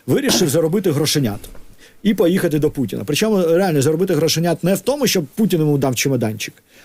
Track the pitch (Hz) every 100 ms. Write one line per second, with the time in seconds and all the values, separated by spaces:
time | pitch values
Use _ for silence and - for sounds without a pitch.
0 | - 202 269 196 165 156 160 208 185 143
1 | 151 151 117 104 - - - - - -
2 | 202 214 170 185 170 151 147 147 113 117
3 | 104 147 214 196 165 170 190 147 139 160
4 | 185 165 156 160 170 160 175 190 - 294
5 | 233 190 143 - 208 170 151 143 139 117
6 | 139 127 110 107 - - _ -